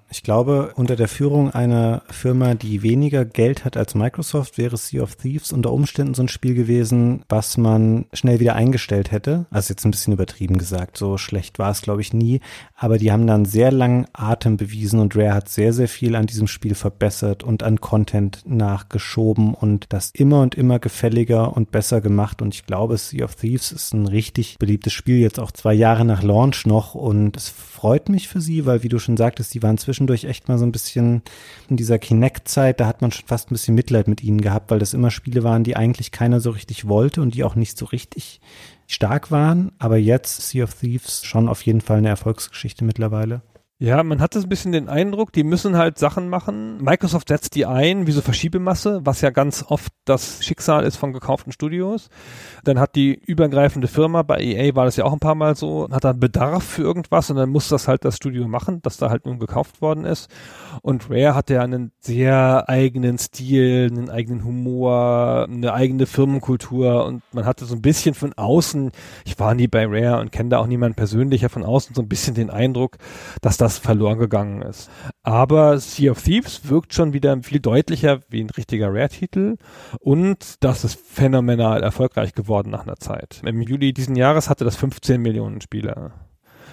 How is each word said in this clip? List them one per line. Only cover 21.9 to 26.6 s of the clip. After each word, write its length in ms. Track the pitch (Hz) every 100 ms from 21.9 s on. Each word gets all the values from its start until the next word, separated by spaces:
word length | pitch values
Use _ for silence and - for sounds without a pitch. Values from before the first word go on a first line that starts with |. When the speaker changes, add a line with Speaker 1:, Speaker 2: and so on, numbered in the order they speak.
| 117
Speaker 1:
gemacht. 400 | 104 101 104 -
Und 140 | 104 98
ich 100 | -
glaube, 320 | 92 113 113
Sea 280 | - 143 117
of 100 | -
Thieves 360 | 113 127 -
ist 220 | 165 -
ein 140 | 110 101
richtig 500 | 104 107 - 110 -
beliebtes 360 | 104 104 -
Spiel, 260 | - - 123
jetzt 200 | 113 -
auch 120 | 110
zwei 220 | - 110
Jahre 320 | 107 113 113 117
nach 180 | 104
Launch 420 | 101 104 135 -